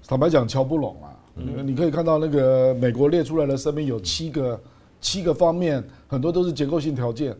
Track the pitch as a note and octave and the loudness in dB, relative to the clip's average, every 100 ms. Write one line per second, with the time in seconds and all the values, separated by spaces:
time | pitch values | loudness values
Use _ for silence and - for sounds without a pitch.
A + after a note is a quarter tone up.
0 | - C3+ D#3 D#3 A#2 C3 C3+ D#3 A#2+ D2+ | -4 0 4 2 2 -2 0 0 -4 -8
1 | D2 C2+ _ - C3 C#3 C#3 C3 E3 D3 | -18 -20 _ -12 -8 -6 -4 0 0 0
2 | E3 D#3 D#3 C#3+ C3 C3 C3 B2+ B2 A#2+ | 0 2 2 2 4 4 4 4 0 4
3 | C#3+ E3+ C#3+ D#3+ C#3 C3+ D3+ D3 D3 A2+ | 2 2 0 0 0 0 -2 -2 -2 -4
4 | F2+ - D#3+ D3 B2+ A2+ - _ _ _ | -4 -6 -4 -2 -2 -4 -10 _ _ _
5 | - F#3+ F3 D3+ F3 E3+ F3 C#3 G#2 - | -6 -2 0 2 2 2 0 -2 -4 -16
6 | - C3+ D#3 F3 F3+ C#3 C#3 D#3+ D3+ C3+ | -6 -2 0 0 0 -2 -2 0 -2 -2
7 | B2 A#2 C#3+ G#2 | -4 -2 -6 -6